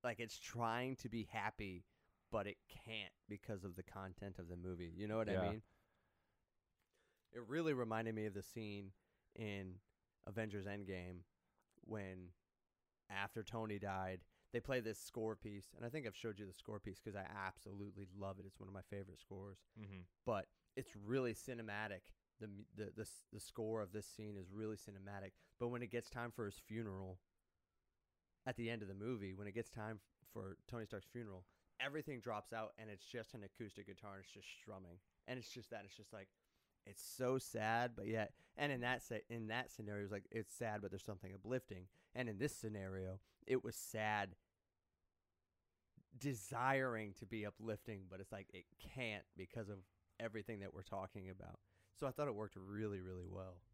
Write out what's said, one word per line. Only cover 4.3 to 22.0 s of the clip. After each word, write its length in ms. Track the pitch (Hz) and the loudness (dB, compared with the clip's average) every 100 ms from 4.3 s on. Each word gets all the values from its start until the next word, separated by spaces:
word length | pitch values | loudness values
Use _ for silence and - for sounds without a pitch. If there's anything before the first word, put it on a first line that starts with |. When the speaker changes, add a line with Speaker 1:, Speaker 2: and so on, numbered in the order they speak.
| 90 | -4
Speaker 1:
of 100 | 85 | -4
the 80 | 87 | -2
movie. 340 | 90 87 87 85 | -2 -2 -2 -2
You 120 | 104 | 4
know 100 | 110 | 6
what 100 | 107 | 6
Speaker 2:
Yeah. 140 | 95 | 6
Speaker 1:
I 80 | 87 | 6
mean? 100 | 107 - _ _ _ _ _ _ _ _ _ _ _ _ _ _ _ _ | 2 -4 _ _ _ _ _ _ _ _ _ _ _ _ _ _ _ _
It 100 | 120 110 | -8 2
really 260 | 151 160 | 6 6
reminded 400 | 131 117 110 113 | 6 6 6 6
me 120 | 110 107 | 4 4
of 80 | 98 | 2
the 80 | |
scene 500 | 95 120 107 101 95 - _ _ _ - | -4 -4 -2 -2 -6 -10 _ _ _ -4
in 440 | 110 101 92 92 _ _ _ _ - | 0 0 -2 -6 _ _ _ _ -2
Avengers 380 | 95 110 104 98 | 0 2 2 0
Endgame 560 | 101 98 92 90 90 85 _ _ _ _ - | -2 0 -2 -2 -6 -10 _ _ _ _ -18
when, 500 | - 107 95 92 90 85 _ _ _ _ _ _ _ | -4 -2 -2 -4 -8 -14 _ _ _ _ _ _ _
after 340 | 98 101 117 | 0 2 0
Tony 360 | 104 117 110 101 | -2 0 2 2
died, 440 | 101 95 95 92 - _ _ | 2 2 2 -2 -6 _ _
they 60 | 120 | 0
play 200 | - 127 | 4 2
this 180 | 113 104 | 2 -2
score 360 | - 123 110 104 | -4 2 2 2
piece, 380 | 107 101 - | -4 -6 -8
and 100 | - 120 | -6 -2
I 40 | |
think 160 | 156 120 | 0 -2
I've 100 | - | -2
showed 240 | 117 101 | -2 -2
you 60 | 101 | -6
the 80 | |
score 260 | 92 - 104 | -8 -6 -4
piece 200 | 107 92 | -4 -6
'cause 160 | - 98 | -4 -4
I 80 | |
absolutely 840 | 95 101 95 - - 101 101 101 95 98 | -4 -2 -2 -4 -8 -6 -6 -6 -10 -4
love 240 | 98 95 | -2 -2
it. 60 | 95 | -8
It's 140 | - | -10
one 80 | 98 | -10
of 40 | |
my 80 | 98 | -10
favorite 360 | - 101 95 90 | -6 -6 -6 -12
scores. 460 | - 98 101 95 _ - | -10 -10 -8 -12 _ -10
Speaker 2:
Mm-hmm. 220 | 101 95 90 _ - | -8 -8 -10 _ 2
Speaker 1:
But 220 | 104 92 _ _ - | 2 2 _ _ -4
it's 200 | 123 107 | -4 -6
really 380 | 101 131 123 | 4 6 6
cinematic. 760 | 110 - 117 110 104 107 95 | 2 -4 -4 -2 0 0 -2